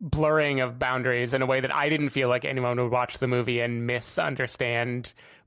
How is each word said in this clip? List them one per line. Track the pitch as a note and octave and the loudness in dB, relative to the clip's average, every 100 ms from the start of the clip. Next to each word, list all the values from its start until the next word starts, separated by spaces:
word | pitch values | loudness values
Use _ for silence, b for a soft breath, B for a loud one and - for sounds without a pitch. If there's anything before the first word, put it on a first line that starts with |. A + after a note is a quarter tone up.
blurring | E3 D3+ D#3 D#3 D3 C3+ | -4 0 4 4 2 2
of | B2+ A#2+ | -2 -2
boundaries | C3 B2+ B2+ A#2+ A#2+ | -2 0 0 0 0
in | C3 | 0
a | C3 | 2
way | C3 | 2
that | C3 | 2
I | C#3+ D3 | 0 2
didn't | D#3 D3 | 2 0
feel | C3+ B2+ | 2 2
like | B2 C#3+ | 2 0
anyone | C3 B2 B2 | 0 0 0
would | B2 | 2
watch | B2 A#2+ - | 2 0 -2
the | B2+ | 0
movie | B2 A#2+ A#2+ | 0 0 0
and | A#2+ A#2+ A#2+ | -2 -2 -2
misunderstand | B2 - - D#3+ B2+ B2+ - B2 A#2 A#2+ B2 A#2+ b b b | -4 -4 -4 -2 -2 -6 -4 -2 0 -2 -4 -8 b b b